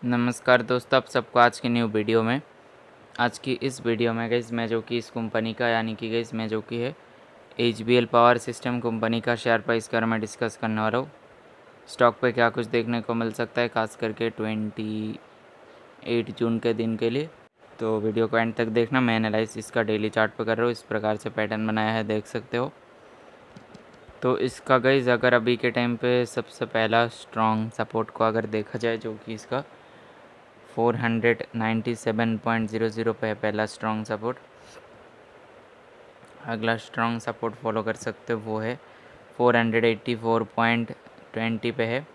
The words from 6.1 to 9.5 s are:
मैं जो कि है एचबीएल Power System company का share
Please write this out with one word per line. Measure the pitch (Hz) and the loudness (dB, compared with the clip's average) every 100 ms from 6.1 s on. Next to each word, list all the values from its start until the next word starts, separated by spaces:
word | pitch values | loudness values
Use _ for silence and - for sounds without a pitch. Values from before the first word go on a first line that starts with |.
| 117 113 | -4 -4
मैं | 113 110 | -6 -4
जो | 110 | -4
कि | 107 117 | -4 -6
है | 120 160 - - - - - - | -6 -8 -20 -20 -20 -20 -20 -2
एचबीएल | 120 107 110 123 117 | 0 0 2 4 4
Power | 120 120 120 | 6 6 6
System | - 120 127 120 | 0 -6 -4 -2
company | 120 113 113 117 | -2 -2 0 0
का | 113 117 | 0 -2
share | - | 2